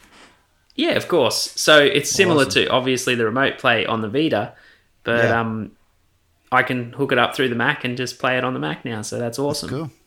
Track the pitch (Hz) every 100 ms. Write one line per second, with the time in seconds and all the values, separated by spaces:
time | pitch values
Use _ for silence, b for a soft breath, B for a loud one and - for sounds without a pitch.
0 | b b b b b _ _ - 330 175
1 | - 170 113 - - - - 151 143 143
2 | - - 180 151 131 131 - 127 127 127
3 | - 120 110 123 135 - 131 117 - 113
4 | 110 127 160 104 101 b b b b _
5 | - 117 113 117 113 110 104 - _ _
6 | _ _ _ _ _ 127 127 127 117 117
7 | 139 123 120 - 131 117 127 143 123 123
8 | 123 - 131 127 127 127 151 160 127 110
9 | 107 113 117 117 143 147 - 131 160 -